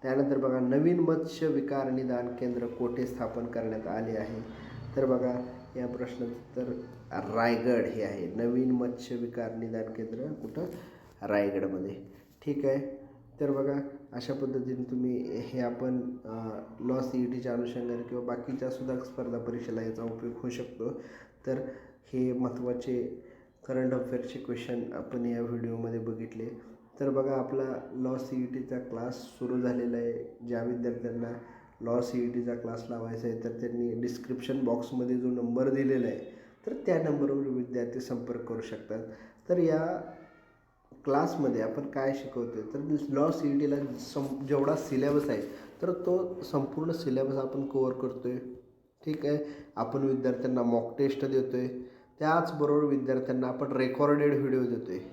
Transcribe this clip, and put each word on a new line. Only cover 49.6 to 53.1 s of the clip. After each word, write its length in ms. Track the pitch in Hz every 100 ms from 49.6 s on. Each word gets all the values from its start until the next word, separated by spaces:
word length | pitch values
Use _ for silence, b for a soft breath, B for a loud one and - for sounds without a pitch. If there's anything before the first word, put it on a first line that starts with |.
| B -
आपण 240 | 117 139
विद्यार्थ्यांना 640 | 135 127 127 117 123 123
मॉक 320 | 120 117 110 -
टेस्ट 260 | 139 135 135
देतोय, 420 | 131 127 123 127 127 B B B -
त्याचबरोबर 640 | 156 165 170 151 147 147
विद्यार्थ्यांना 640 | 147 135 127